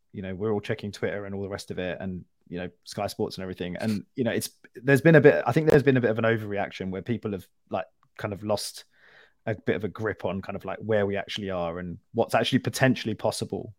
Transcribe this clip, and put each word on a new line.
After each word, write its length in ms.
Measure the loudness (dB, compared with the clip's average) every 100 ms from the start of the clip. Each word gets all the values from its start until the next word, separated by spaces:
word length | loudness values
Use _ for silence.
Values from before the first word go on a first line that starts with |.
| _
you 80 | -10
know, 120 | -8
we're 200 | -4 -2
all 80 | -2
checking 320 | -2 -6 -6
Twitter 320 | -6 -6 -6 -8
and 100 | -8
all 60 |
the 80 | -8
rest 220 | -8 -8
of 80 | -6
it, 180 | -6 -6
and, 240 | -8 -8 -12 _ -14
you 100 | -10
know, 120 | -10 -12 -12
Sky 220 | -6 -4
Sports 280 | -2 -4 -4
and 60 |
everything. 320 | -10 -8 -8 -4
And, 300 | -4 -4 -6 -4
you 80 |
know, 80 | -2
it's, 180 | -2 -4 -10 -20 -6
there's 260 | 4 6
been 140 | 8 10
a 40 |
bit, 240 | 10 8 4
I 60 |
think 180 | 2 6
there's 140 | 6
been 140 | 6 4
a 40 |
bit 100 | 4
of 80 | 2
an 40 |
overreaction 680 | 2 2 0 -4 -6 -6 -6
where 120 | -6
people 300 | -4 -6 -4
have, 120 | -8 -10 _ _
like, 160 | -8 -8 _ _ -10
kind 140 | -8
of 100 | -6 -2
lost 400 | -2 -2 -12 -18 _ _ -20 -20 _ -6
a 100 | -2
bit 200 | 0 0
of 80 |
a 60 | -2
grip 340 | -4 -4 -4
on 180 | -4 -4
kind 140 | -6 -10
of, 80 |
like, 160 | -8 -8
where 260 | 0 2 2
we 120 | -2
actually 320 | -6 -8 -6
are 300 | -4 -4 -6
and 180 | -8 -12 _
what's 200 | -2 0
actually 260 | 2 2 0
potentially 540 | 0 2 2 2 -2
possible 600 | -4 -2 -2 -4 -6 -8